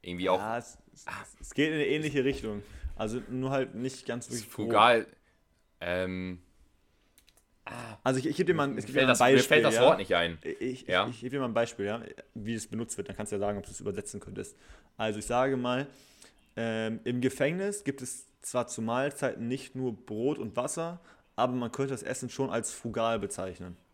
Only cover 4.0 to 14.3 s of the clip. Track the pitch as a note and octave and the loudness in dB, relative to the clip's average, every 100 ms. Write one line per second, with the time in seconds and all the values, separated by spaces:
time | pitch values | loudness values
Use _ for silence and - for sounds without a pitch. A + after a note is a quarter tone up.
4 | - A#2+ - A#2+ G#2+ - A2+ G#2+ A#2 A#2 | -8 -8 -6 -8 -8 -6 2 8 8 8
5 | - - _ _ _ _ _ _ F2 F2+ | 2 -14 _ _ _ _ _ _ -2 -2
6 | F#2 F#2 F#2 F2+ _ _ _ _ _ _ | -2 -4 -6 -10 _ _ _ _ _ _
7 | _ _ _ _ _ _ - A#2+ A#2 G#2+ | _ _ _ _ _ _ -14 -12 -12 -4
8 | B2+ C3 C3 D3 F3 E3 C#3 A#2 G#2+ C3+ | 0 0 0 0 2 2 2 -2 -2 2
9 | C3 A#2 B2 C3+ B2 D3 A#2 A2+ B2+ D#3+ | 4 8 8 8 8 6 6 8 8 6
10 | F#2 F2 E2+ E2 - - B2 B2+ - F#2 | 4 4 2 -2 -8 -4 -4 -6 0 2
11 | A2 A#2 A#2+ C#3 B2+ A2+ A#2 - G2+ A#2 | 2 -4 -6 -4 0 0 0 -2 -4 -4
12 | A#2 - - A#2 G#2 A2+ - A2 A#2 - | -8 -18 -16 -10 -6 -6 -6 -8 -6 -8
13 | F#2+ G2 G#2+ G2+ G2+ G2+ - F#2 G#2 G2 | -8 -8 -6 -2 -2 -2 -8 -8 -6 -6
14 | - G#2 - | -8 -12 -12